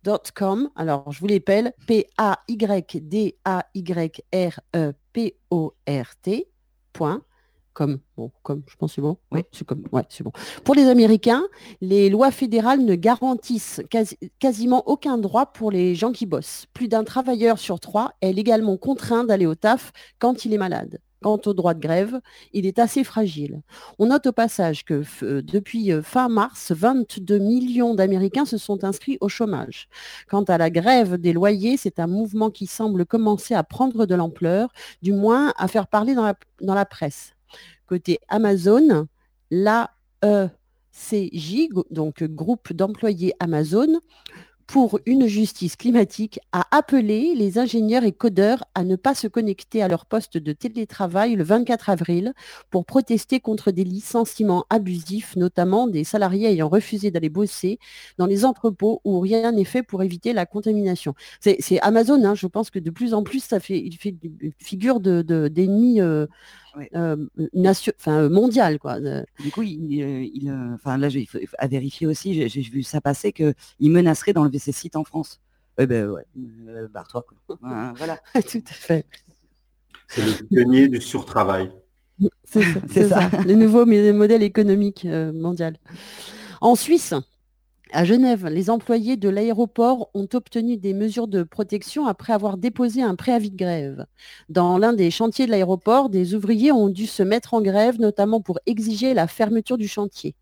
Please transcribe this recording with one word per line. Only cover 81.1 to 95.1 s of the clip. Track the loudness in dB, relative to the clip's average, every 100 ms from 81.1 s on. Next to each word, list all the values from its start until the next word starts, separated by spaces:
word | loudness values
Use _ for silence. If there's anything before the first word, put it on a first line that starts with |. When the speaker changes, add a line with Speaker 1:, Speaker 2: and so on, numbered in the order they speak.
| -10 -4 -2 0 -2 -4 -10 _ _ _ _ -2 _
Speaker 1:
C'est | _ 0
ça, | 2 0
Speaker 2:
<laughs> | -2
C'est | 2
Speaker 1:
c'est | 4
Speaker 2:
ça. | 4 2
Speaker 1:
ça. | 0
Le | 4
nouveau | 6 6 6 6
mi-, | 6 6
modèle | 4 4 4
économique, | 2 2 2 2 0 -4 -6
euh, | -4 -4
mondial. | -6 -6 -4 -6 -8 _ -20 -20 -20 -20 -20 -20 0
En | 2
Suisse, | 2 4 0 2 -6 -6 _ _ _ _ _ _ 0
à | 4
Genève, | 4 4 2 -2
les | -2 -2
employés | -2 0 -2 0 -2
de | -2
l'aéroport | 0 -2 0 -2 2 2 2 -4 -8
ont | -4
obtenu | -4 -4 -4 -2 -2
des | -2 -2
mesures | -2 -4 -2
de | -2
protection | -4 -6 -4 -4 -6 -4 -4
après | -4 -2
avoir | -2 0 -4
déposé | -6 -2 -2 0
un | -2
préavis | -2 0 0 -2
de | -4
grève. | -4 -4 -6 -10 -16 _ -20 -20 _
Dans | 0 2 4
l'un | 4
des | 4 2